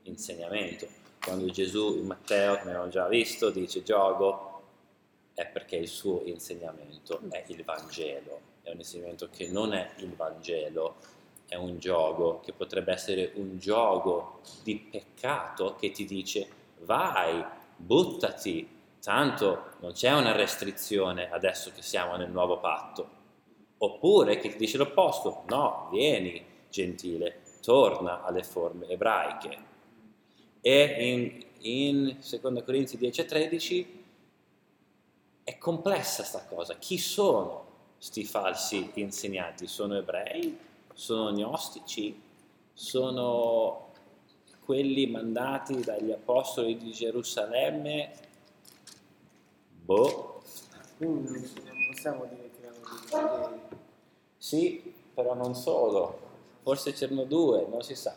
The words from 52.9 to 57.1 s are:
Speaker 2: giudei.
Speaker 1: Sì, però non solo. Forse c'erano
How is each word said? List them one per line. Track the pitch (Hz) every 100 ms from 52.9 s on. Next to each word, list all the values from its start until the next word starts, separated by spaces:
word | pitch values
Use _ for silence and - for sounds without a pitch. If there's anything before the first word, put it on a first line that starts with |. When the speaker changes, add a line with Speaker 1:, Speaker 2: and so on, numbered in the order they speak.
| - -
Speaker 2:
giudei. | 302 311 311 311 320 - - - _ _ _ _ _
Speaker 1:
Sì, | - 151 175 - - - -
però | - 123
non | 123 123 123
solo. | - 156 117 101 85 - - - - -
Forse | - 139 147
c'erano | 135 135